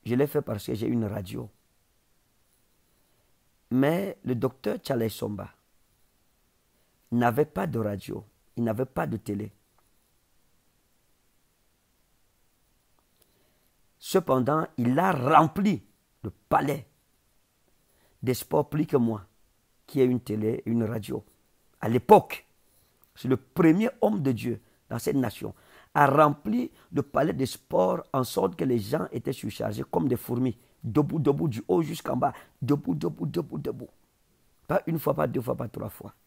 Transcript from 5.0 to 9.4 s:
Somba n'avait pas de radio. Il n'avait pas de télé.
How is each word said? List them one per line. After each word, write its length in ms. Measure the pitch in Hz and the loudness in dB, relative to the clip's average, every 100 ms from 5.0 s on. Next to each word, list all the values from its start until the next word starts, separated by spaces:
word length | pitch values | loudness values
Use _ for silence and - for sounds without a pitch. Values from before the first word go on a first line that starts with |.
| 113 | -2
Somba 400 | - 104 101 98 _ _ _ _ _ _ _ _ _ _ _ _ _ _ _ _ | -4 -8 -8 -12 _ _ _ _ _ _ _ _ _ _ _ _ _ _ _ _
n'avait 320 | 117 120 120 | 2 2 2
pas 240 | 151 - 185 | 0 0 -4
de 100 | 120 | -2
radio. 460 | 104 101 - 104 107 _ _ - | -2 -4 -8 -12 -12 _ _ -4
Il 80 | |
n'avait 200 | 117 110 | -2 -2
pas 220 | 131 - 165 | -4 -4 -4
de 100 | 110 | -4
télé. 360 | - 101 | -6 -6